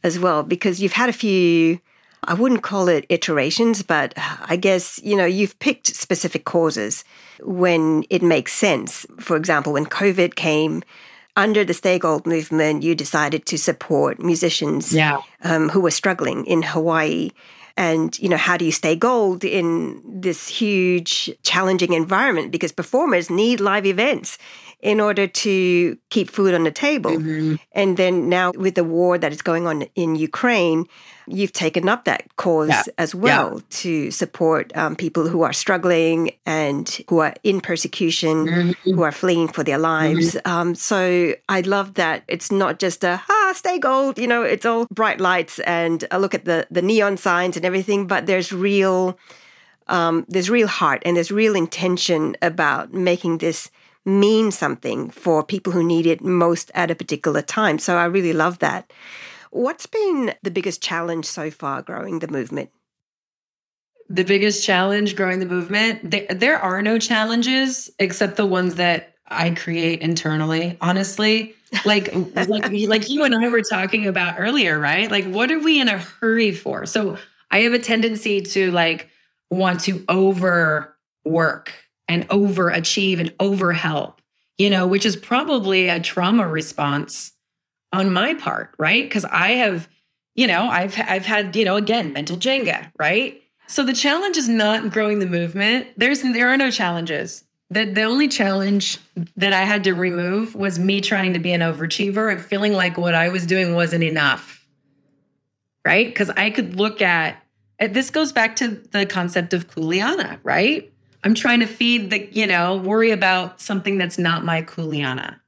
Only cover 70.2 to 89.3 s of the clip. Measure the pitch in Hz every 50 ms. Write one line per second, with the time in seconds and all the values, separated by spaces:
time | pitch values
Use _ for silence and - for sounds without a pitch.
70.2 | - 160 156 156 156 156 160 160 170 175 175 - 165 170 180 190 196 196 - -
71.2 | 214 214 220 220 220 220 - _ _ _ - 220 - - 214 202 196 - - 185
72.2 | 180 160 - - - 180 214 214 208 240 190 208 214 202 214 220 214 - 277 294
73.2 | 302 269 240 226 226 240 233 233 214 - 214 190 185 190 - 220 208 202 185 185
74.2 | 180 175 - - 190 220 262 294 220 175 156 151 151 143 151 180 214 220 214 202
75.2 | 185 190 185 208 240 262 320 320 294 330 311 285 262 233 202 190 170 - - _
76.2 | - 226 226 226 226 208 175 - - - 135 101 - 156 - 226 208 190 165 -
77.2 | - _ _ _ _ _ - 196 220 233 240 247 240 - 233 226 226 233 220 214
78.2 | - 226 202 196 185 - - 196 190 185 175 175 165 165 165 160 - _ _ _
79.2 | _ _ _ _ _ _ 180 185 190 185 180 165 - - 190 165 - - 175 190
80.2 | 190 196 196 180 185 185 175 175 165 156 151 151 143 - _ _ _ _ _ _
81.2 | _ 156 160 170 165 156 - - - - - - - _ _ _ _ - 170 170
82.2 | 170 - 190 202 202 202 185 180 180 170 170 170 170 - - - 196 190 185 165
83.2 | 170 165 - _ 190 196 196 196 185 175 170 165 - 160 156 147 - - - _
84.2 | _ _ _ _ _ _ _ - 196 202 196 190 185 180 190 202 196 226 190 156
85.2 | - - 240 254 302 339 302 247 202 190 196 185 185 180 175 175 170 - - 190
86.2 | 175 185 214 233 202 170 156 156 156 - - - 147 143 139 143 - - - -
87.2 | - - _ _ _ _ _ _ _ _ _ _ _ _ - 190 190 196 180 175
88.2 | 208 277 330 - - - - - - - _ - 156 156 160 240 285 277 - 214
89.2 | 180 -